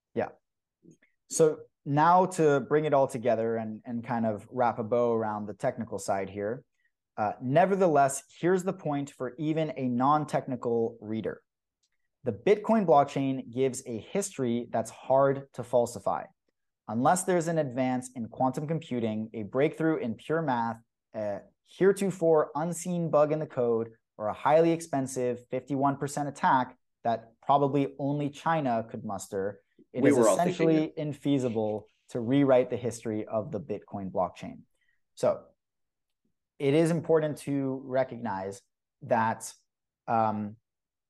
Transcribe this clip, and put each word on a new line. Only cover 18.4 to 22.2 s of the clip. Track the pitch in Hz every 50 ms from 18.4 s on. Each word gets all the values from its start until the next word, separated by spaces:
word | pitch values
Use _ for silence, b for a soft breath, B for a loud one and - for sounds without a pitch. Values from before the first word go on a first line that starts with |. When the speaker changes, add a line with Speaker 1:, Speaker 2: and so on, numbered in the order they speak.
| 127 131 127 160 151
Speaker 1:
computing, | 143 165 156 - - 127 123 113 110 110 110 110 110 -
a | 113 107
breakthrough | 98 - 131 143 165 160 - 160 160 156 -
in | 110 120 107
pure | - - - 151 165
math, | 165 143 127 117 117 117 113 113 _ _ _ _ _ _ -
a | 113 107 104 101 92 - - _ _ _
heretofore | _ - - 180 190 196 196 196 190 - -